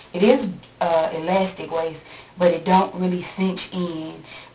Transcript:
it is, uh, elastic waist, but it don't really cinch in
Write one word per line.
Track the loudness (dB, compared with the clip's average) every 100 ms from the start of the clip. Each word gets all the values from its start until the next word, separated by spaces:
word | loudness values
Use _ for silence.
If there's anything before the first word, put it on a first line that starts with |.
| -8
it | 2
is, | 4 4 2 -8 -10 -2
uh, | 2 2 0
elastic | -2 0 0 0 -4 -6
waist, | -4 -4 -6 -16 -20 -12 2
but | 2
it | 2 4
don't | 4 4 0
really | -2 -2 -4 -2
cinch | -2 -2 -6
in | -4 -4 -6 -8 -12 -16 -20 -12